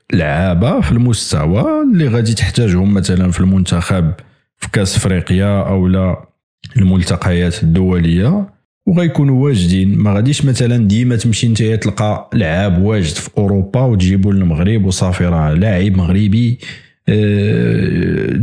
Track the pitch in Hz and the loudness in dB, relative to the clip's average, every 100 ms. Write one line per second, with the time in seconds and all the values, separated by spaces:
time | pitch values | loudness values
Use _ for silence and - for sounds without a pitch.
0 | - 92 76 73 92 85 117 247 - 117 | -6 -4 -2 -2 0 0 0 0 0 0
1 | 123 113 - 78 78 95 302 311 294 196 | 0 0 -2 -2 0 0 0 0 0 2
2 | 147 117 110 113 - - 113 90 98 101 | 2 0 0 -2 -2 0 0 2 2 0
3 | 85 90 90 85 92 95 90 85 87 95 | 0 0 0 0 2 2 0 -2 -2 0
4 | 80 - - _ _ - - 113 95 - | -2 -4 -12 _ _ -16 -6 -2 -2 -2
5 | 98 92 - 92 101 101 - 95 90 92 | 0 -2 0 0 0 0 0 0 2 2
6 | 92 85 - _ _ _ - - 95 92 | 0 -4 -8 _ _ _ -6 0 2 2
7 | 90 87 95 87 87 - 80 85 92 90 | 0 -2 0 0 0 0 0 2 2 0
8 | 82 85 110 202 196 - _ _ - 175 | 0 2 2 0 -4 -12 _ _ -2 0
9 | 170 - 143 127 143 123 87 95 95 104 | 0 0 2 2 2 2 2 2 2 2
10 | 104 101 120 147 139 127 120 120 104 104 | 2 2 0 0 0 0 0 2 2 2
11 | 123 120 120 107 120 110 113 110 104 98 | 0 0 0 0 0 0 0 0 -2 -2
12 | 107 104 - 85 82 85 101 87 98 110 | -2 -4 -6 -4 -2 -2 0 0 0 0
13 | 80 78 - - 101 98 95 123 131 104 | -2 -6 -8 -4 0 0 -2 0 0 2
14 | 92 98 98 98 92 78 92 113 98 90 | 2 2 2 0 0 0 0 0 0 0
15 | 92 90 87 85 78 78 107 92 101 95 | -2 0 0 0 0 0 0 0 0 0
16 | 85 95 104 107 120 120 - - - _ | 0 0 2 2 0 -2 -8 -18 -20 _
17 | - 107 104 104 101 110 117 110 - 87 | -2 0 2 0 0 0 0 0 0 -2
18 | 90 80 53 65 | -2 -2 -2 0